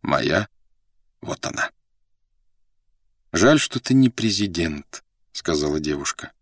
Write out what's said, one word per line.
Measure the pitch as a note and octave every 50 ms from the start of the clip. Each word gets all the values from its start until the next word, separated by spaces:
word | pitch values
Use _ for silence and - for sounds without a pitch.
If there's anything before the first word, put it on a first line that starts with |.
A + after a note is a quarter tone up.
«Моя, | _ - C#2 C#2 B1+ C#2 D2 F#2 G#2+ - _ _ _ _ _ _ _ _ _ _ _ _ _ _
вот | - - - - -
она». | C3+ - - - - _ _ _ _ _ _ _ _ _ _ _ _ _ _ _ _ _ _ _ _ _ _ _ _ _ _ _ _ _ _ _ _ -
«Жаль, | E2 F#2+ B2+ D3+ D3+
что | - - - B2+
ты | _ - B2+
не | C3+ C3 B2
президент», | - - A2 A2+ G2 F#2+ G#2 G2+ F2 F2 E2 D#2+ D2+ D2 D2 _ - - _ _ _ _ _ _ _
сказала | - - - E2 D2 D2 D2 D2 D2+
девушка. | D2+ D2+ D2 C#2+ C#2+ - - - - D#2 _ _